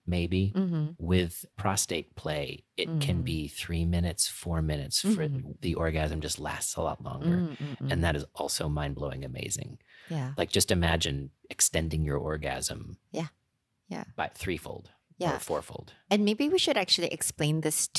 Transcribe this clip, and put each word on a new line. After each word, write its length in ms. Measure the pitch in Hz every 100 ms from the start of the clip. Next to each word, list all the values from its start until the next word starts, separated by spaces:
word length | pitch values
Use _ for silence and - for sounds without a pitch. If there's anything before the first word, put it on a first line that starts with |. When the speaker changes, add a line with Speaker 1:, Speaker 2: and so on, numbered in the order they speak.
| -
Speaker 1:
maybe. 460 | 87 87 92 98
Speaker 2:
Mm-hmm. 320 | 185 190 165 151 170
Speaker 1:
With 480 | 82 92 87 - - -
prostate 580 | 104 98 - 87 -
play, 500 | - 151 151 135 - - -
it 240 | - 160
can 220 | 143 87
Speaker 2:
Mm. 20 |
Speaker 1:
be 240 | 127 80 76
three 360 | - - 82 85
minutes, 420 | 87 87 80 -
four 320 | - 85 82
minutes. 380 | 78 143 143 -
For 80 | 196 214 76
Speaker 2:
Mm-hmm. 260 | 69 - -
Speaker 1:
the 120 | 90
orgasm 460 | 80 80 78 78 78
just 180 | 76 -
lasts 380 | 73 - - -
a 60 |
lot 200 | 82 -
longer. 360 | 131 127 156 180
Speaker 2:
Mm, 180 | 170 -
mm, 220 | 147 -
mm. 100 | 135
Speaker 1:
And 120 | -
that 100 | 85
is 100 | 107 -
also 340 | - - - 78
mind-blowing 560 | 73 - - - 131
amazing. 540 | 135 127 131 - - - _ - -
Speaker 2:
Yeah. 220 | 160 127 139
Speaker 1:
Like, 140 | 95
just 180 | 101 -
imagine 600 | 92 82 82 80 69 69 - -
extending 540 | - - 82 80 78
your 140 | 76 71
orgasm 800 | 69 78 71 65 - 65 107 - _
Speaker 2:
Yeah. 180 | - 165 _ _ _ _ _ -
Yeah. 160 | 170 - -
Speaker 1:
by 120 | 78
threefold 560 | - 98 82 - - - _ _ -
Speaker 2:
Yeah. 180 | 180 131
Speaker 1:
or 20 |
fourfold. 560 | - - - - - - -
Speaker 2:
And 140 | 208 208
maybe 220 | 214 294
we 80 | 370
should 180 | - 262
actually 320 | 185 - 170
explain 540 | 160 - - 151 156
this 260 | 156 - -